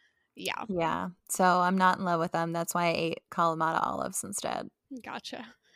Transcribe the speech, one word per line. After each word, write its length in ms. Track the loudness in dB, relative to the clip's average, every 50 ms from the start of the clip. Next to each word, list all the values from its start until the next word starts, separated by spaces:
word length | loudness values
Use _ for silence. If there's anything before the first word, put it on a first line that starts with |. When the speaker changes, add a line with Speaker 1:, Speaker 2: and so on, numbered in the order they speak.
| _ _ _ _ _ _ _
Speaker 1:
Yeah. 300 | -10 -8 -6 -6 -6 -6 -4
Speaker 2:
Yeah, 400 | -2 -2 0 0 0 -2 -4 -6 -8 -12 _ -8
so 160 | 0 2 4 6 6 6
I'm 160 | 4 4 4 6
not 200 | 6 6 4 4
in 60 | 2
love 140 | 0 2 2
with 140 | 0 0 0
them. 180 | -2 -2 -2
That's 220 | -2 -4 -4 -2 -2
why 140 | 0 2 2
I 40 | 2
ate 260 | 2 0 -2 -2 -4 -8 _
Kalamata 540 | -2 0 2 2 2 2 0 0 2 0 0
olives 380 | 0 -2 -2 -4 -4 -4 -6 -8
instead. 460 | -6 -8 -6 -4 -4 -4 -4 -6 -8 -14 _ _ _ -14 -14 -12
Speaker 1:
Gotcha. 500 | -12 -12 -12 -12 -12 -12 -12 -14 -16 -20 _ _ _ _